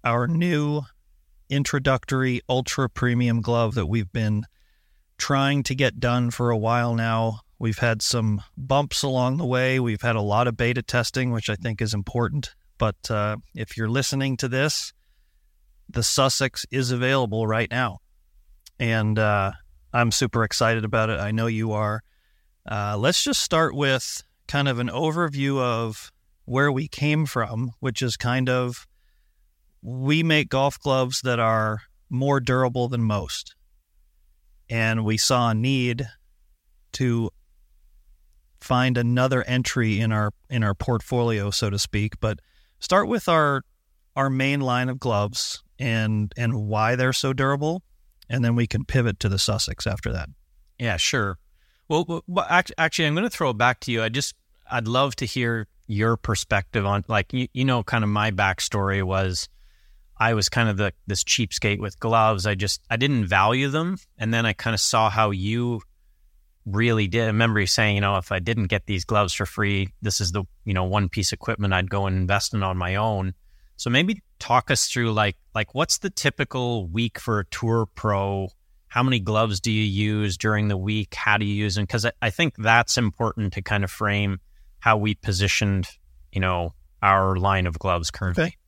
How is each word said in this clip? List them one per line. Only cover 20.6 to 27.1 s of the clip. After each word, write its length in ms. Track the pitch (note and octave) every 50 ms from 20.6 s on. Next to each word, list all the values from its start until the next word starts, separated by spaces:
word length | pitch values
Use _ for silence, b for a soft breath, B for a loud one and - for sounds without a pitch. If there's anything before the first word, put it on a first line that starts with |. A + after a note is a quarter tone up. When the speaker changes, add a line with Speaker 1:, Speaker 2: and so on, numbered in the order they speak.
| A#2+ A2+ A2+ A2+ G#2+
Speaker 1:
about 260 | G#2+ A2 A2+ A2 G#2+
it. 100 | A2 D2
I 100 | G2+ G#2
know 160 | A2 A2+ A2+
you 240 | A#2 A2+ A2 A2 A2
are. 320 | G#2+ G#2 G#2+ G#2 G#2 G#2+ _ _ _ _ _ _ _ _ _ _ _ _ _
Uh, 300 | - G#2+ G#2 G2+ G#2 G#2+ G#2
let's 240 | A2+ D3+ F3 -
just 200 | - C#4+ C4 -
start 320 | - - F#3 D#3+ D#3+ D3+ -
with 480 | C#3+ C#3+ C#3 C3 B2 - - - - - _ _ _ _ -
kind 200 | - C#3+ C#3 C#3
of 100 | B2 A#2
an 100 | B2 A#2+
overview 680 | E2 C3 D#3+ D#3 D#3 E3+ F3 D#3 C#3 C#3 C#3 C#3 C#3 C3+
of 520 | B2+ B2 A#2 A2+ A#2 A2 G#2+ - - - _ _ _ _ _ _ _
where 260 | - A#2+ C3 C#3 D3
we 180 | C3 C3 D#3 -
came 380 | - - C#3+ D3+